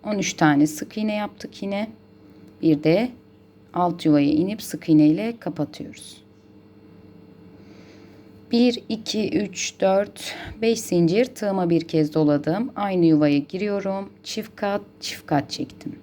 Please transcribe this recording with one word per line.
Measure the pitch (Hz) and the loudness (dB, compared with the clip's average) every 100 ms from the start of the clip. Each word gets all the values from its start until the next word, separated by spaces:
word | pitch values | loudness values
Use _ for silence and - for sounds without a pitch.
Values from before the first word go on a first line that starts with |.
On | 208 208 | -4 -4
üç | - | -4
tane | - 156 143 151 | 2 2 4 2
sık | - - - | 0 -10 -6
iğne | 214 | -4
yaptık | 208 208 - - - | -4 -6 -10 -18 -10
yine. | 196 196 214 - - - - - - - | -6 -6 -6 -12 -20 -20 -20 -20 -20 -2
Bir | 160 147 | 2 2
de | 151 175 240 - - _ _ _ _ | 4 2 0 -6 -20 _ _ _ _
alt | 175 175 170 156 | -2 -2 0 2
yuvaya | 147 143 | 4 4
inip | 156 190 214 | 2 -2 -4
sık | - - - | -10 -10 2
iğne | 156 151 | 6 6
ile | 165 226 233 | 4 -2 -6
kapatıyoruz. | 175 151 143 - - - - - _ - - - - - - - - - - - - - - - - - - - - - - | -10 -6 -8 -8 -16 -16 -20 -20 _ -20 -20 -20 -20 -20 -20 -20 -20 -20 -20 -20 -20 -20 -20 -20 -20 -20 -20 -20 -20 -20 -2
Bir, | 233 247 247 - | 2 2 0 -8
iki, | 220 - 220 214 | -8 -6 -4 -2
üç, | 175 202 - - - | -2 -4 -6 -10 -2
dört, | 190 190 202 - - - - - | 0 0 -2 -10 -14 -12 -14 -4
beş | 226 226 | -2 -2
zincir, | - 175 165 196 | 0 2 4 2
tığıma | 254 - 208 190 175 | 0 -2 -4 -2 2
bir | 165 165 | 0 2
kez | 160 151 | 0 2
doladım. | 156 151 147 151 180 254 - | 2 2 2 0 -4 -4 -4
Aynı | 202 185 165 | -2 2 4
yuvaya | 156 151 143 | 6 4 2
giriyorum. | 139 185 208 202 196 196 196 - | -2 -6 -4 -4 -4 -6 -8 -16
Çift | - - 214 - | -12 -10 -10 -6
kat, | 208 202 202 - | -4 -4 -6 -14
çift | - - - | -14 -12 -2
kat | 147 147 | -2 -2
çektim. | - - - - - | -10 -10 -10 -14 -16